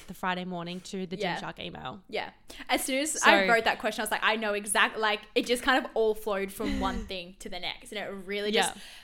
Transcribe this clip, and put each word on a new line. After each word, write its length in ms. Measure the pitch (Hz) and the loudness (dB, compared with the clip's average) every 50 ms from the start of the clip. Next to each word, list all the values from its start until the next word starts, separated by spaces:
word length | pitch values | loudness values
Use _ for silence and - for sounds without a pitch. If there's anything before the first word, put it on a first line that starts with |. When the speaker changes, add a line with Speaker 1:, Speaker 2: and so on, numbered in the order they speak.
| - | -12
Speaker 1:
the 80 | - 180 | -12 -10
Friday 320 | - 196 185 180 180 180 | -4 -2 0 0 0 -2
morning 340 | 180 180 170 170 170 175 185 | -4 -6 -6 -6 -6 -8 -8
to 240 | - - 202 190 185 | -8 -8 -6 -6 -4
the 100 | 170 185 | -4 -4
Speaker 2:
Yeah. 220 | 208 196 175 151 156 | -2 -2 -2 -2 -2
Speaker 1:
Gymshark 200 | 170 160 - - | -6 -8 -10 -10
email. 420 | - - 190 - - 131 214 190 - - | -10 -10 -10 -10 -10 -10 -10 -12 -12 -6
Speaker 2:
Yeah. 220 | 214 196 - - - - - - - - - - | -6 -4 -4 -6 -10 -16 -20 -18 -16 -14 -2 0
As 120 | 254 254 - | 0 0 2
soon 160 | 277 262 269 | 0 0 0
as 160 | 302 302 - - | 0 0 0 6
I 240 | - 277 320 196 190 | 8 8 8 8 6
Speaker 1:
So 60 | 208 | 6
Speaker 2:
wrote 120 | 233 226 226 | 4 4 4
that 140 | 220 - - | 2 0 0
question, 220 | - 214 220 240 | -2 -4 -2 -2
I 40 | 220 | -2
was 60 | 208 | -2
like, 120 | 220 - 196 | 0 2 2
"I 120 | 202 226 | 2 2
know 180 | 226 220 208 208 | 2 0 -2 -2
exact-," 420 | 202 202 208 220 220 214 220 - 214 | -2 -2 0 4 4 4 4 4 2
like, 220 | 220 208 214 214 - - - | 0 2 0 0 -4 -2 0
it 100 | 240 - | 0 2
just 180 | 233 247 247 | 2 0 2
kind 200 | - 277 254 - 247 | 4 4 4 4 2
of 60 | - - | 0 0
all 200 | 226 220 214 214 | 2 2 2 2
flowed 360 | - - 220 196 196 196 196 | 0 -2 -2 -2 -2 -2 -4
from 300 | - - 220 202 - - | -4 -4 -4 -2 0 0
one 240 | 190 190 190 190 196 | 0 0 -2 -2 -4
Speaker 1:
<laughs> 60 | - | -6
Speaker 2:
thing 260 | 190 185 175 180 190 - | -8 -8 -8 -12 -14 -14
to 100 | - 175 | -12 -10
the 100 | 185 175 | -8 -6
next. 320 | 175 147 - - - - | -6 -6 -8 -8 -12 -10
And 60 | 214 208 | -8 -8
it 100 | 170 147 196 196 180 | -6 -6 -8 -8 -6
really 240 | 190 202 208 208 214 | -6 -4 -2 0 2
just, 240 | 214 202 185 - - | 2 2 2 2 0
Speaker 1:
Yeah. 60 | - - - - - | -6 -12 -18 -18 -20